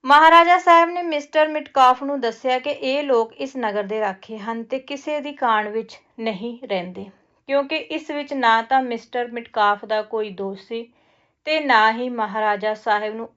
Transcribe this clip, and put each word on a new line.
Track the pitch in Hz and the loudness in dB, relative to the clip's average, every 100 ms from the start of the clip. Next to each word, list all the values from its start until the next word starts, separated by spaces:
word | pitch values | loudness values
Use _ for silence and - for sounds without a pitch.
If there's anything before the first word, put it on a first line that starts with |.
ਮਹਾਰਾਜਾ | 262 294 320 339 339 359 | 6 6 8 8 8 4
ਸਾਹਿਬ | 359 339 339 | 6 6 6
ਨੇ | 349 | 0
ਮਿਸਟਰ | 339 302 294 311 311 | -4 -4 -2 0 2
ਮਿਟਕਾਫ | 302 294 - 254 254 | 0 -4 4 4 4
ਨੂੰ | 277 285 | -2 -4
ਦੱਸਿਆ | 233 226 262 254 | -4 -4 -2 -2
ਕਿ | 269 | -2
ਇਹ | 285 262 269 | -6 -2 -4
ਲੋਕ | 294 240 226 | 0 0 0
ਇਸ | - 269 262 | -6 -10 -6
ਨਗਰ | 226 202 | -4 -4
ਦੇ | 202 220 | -4 -4
ਰਾਖੇ | 214 190 - 220 | -4 -6 -14 -12
ਹਨ | 202 233 | -10 -10
ਤੇ | 226 269 | -8 -10
ਕਿਸੇ | 262 277 302 302 | -8 -12 -6 -8
ਦੀ | 285 | -8
ਕਾਣ | 285 247 214 208 | -4 0 0 -2
ਵਿੱਚ | 220 220 - _ - | -8 -10 -18 _ -10
ਨਹੀਂ | 226 190 233 240 | -8 -8 -10 -12
ਰਹਿੰਦੇ, | 254 196 175 185 196 _ _ _ - | -6 -6 -6 -14 -18 _ _ _ -4
ਕਿਉਂਕਿ | 277 277 311 | -2 -2 -6
ਇਸ | - 311 311 | -6 -10 -8
ਵਿੱਚ | 294 285 | -10 -6
ਨਾ | 277 240 226 | -2 2 2
ਤਾਂ | 226 269 | 2 0
ਮਿਸਟਰ | 254 233 - 247 240 | 0 -8 -8 -8 -6
ਮਿਟਕਾਫ | 233 233 226 208 208 | -8 -8 0 0 0
ਦਾ | 208 214 | -2 -6
ਕੋਈ | 214 220 214 | -4 -6 -6
ਦੋਸ਼ | 190 196 196 - | -8 -10 -10 -12
ਸੀ | 226 233 _ _ _ _ _ - | -12 -12 _ _ _ _ _ -4
ਤੇ | 311 | -4
ਨਾ | 294 233 220 | 2 4 4
ਹੀ | 226 254 | 0 -6
ਮਹਾਰਾਜਾ | 240 214 214 214 202 214 | -6 -6 -4 -2 -2 -4
ਸਾਹਿਬ | 214 240 208 214 | -4 -2 -2 -2
ਨੂੰ | 220 226 | -8 -12